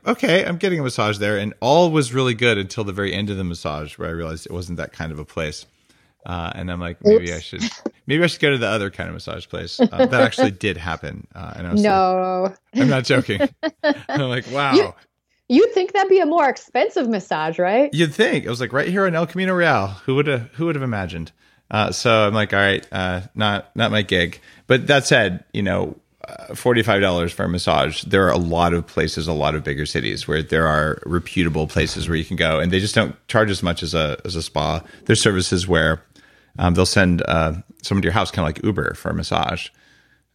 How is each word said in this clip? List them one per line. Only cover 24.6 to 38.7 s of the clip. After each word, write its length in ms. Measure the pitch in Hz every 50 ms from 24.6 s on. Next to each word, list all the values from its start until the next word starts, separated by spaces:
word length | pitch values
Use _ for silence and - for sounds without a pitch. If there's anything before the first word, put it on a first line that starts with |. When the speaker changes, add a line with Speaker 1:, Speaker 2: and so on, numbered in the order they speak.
| _
Speaker 1:
But 200 | - 123 127 -
that 200 | - 143 139 135
said, 380 | - 151 127 110 95 90 87 - _ _
you 100 | 110 101
know, 320 | 95 92 92 92 - - - _ _ _ _ -
uh, 280 | - - - - - 104
forty-five 480 | - - 123 123 117 107 117 107 101 98
dollars 300 | 95 90 87 85 85 -
for 100 | - 95
a 40 | 92
massage, 520 | 87 90 - 101 80 73 67 76 80 - -
there 220 | - 101 98 95
are 60 | 90 64
a 60 | 87
lot 340 | 87 85 82 82 85 87 85
of 140 | 85 82
places, 420 | - - - 78 80 - 87 78 82
a 60 | 82
lot 200 | 76 71 71 76
of 80 | 76 -
bigger 220 | 73 71 67 73
cities 420 | 73 - 73 58 52 50 - -
where 160 | - 76 78 78
there 240 | - 80 80 80
are 360 | 78 76 76 76 78 - - -
reputable 640 | - 82 87 - - - 90 87 82 76 78 78
places 420 | 76 - 85 78 76 - 90 80 80
where 80 | 85
you 80 | 80 78
can 120 | - 95
go, 240 | 80 85 80 80 78
and 120 | 80 90 90
they 80 | 95
just 140 | 98 104 -
don't 200 | 113 104 69 67 - _ -
charge 220 | - 117 110 104
as 120 | 98 - -
much 200 | 87 85 - -
as 100 | 78 78
a, 260 | 82 78 73 71 - -
as 120 | - 87
a 60 | 82 80
spa. 400 | - - 76 76 76 78 80 - - - - -
There's 160 | - 117 -
services 460 | - 113 98 92 87 - 95 90 87 92
where, 340 | 87 82 80 78 80 80 - _ _ - _ _ _ _ _ _ _ -
um, 160 | 90 90 87
they'll 120 | 87 92
send, 360 | - - 107 95 92 87 82 -
uh, 320 | - 82 82 80 80 78 87 - _ - _ -
someone 200 | - 101 98 87
to 40 |
your 60 | 82 90
house, 180 | 110 95 -
kinda 160 | - - 85
like 160 | 76 78 - -
Uber 320 | 104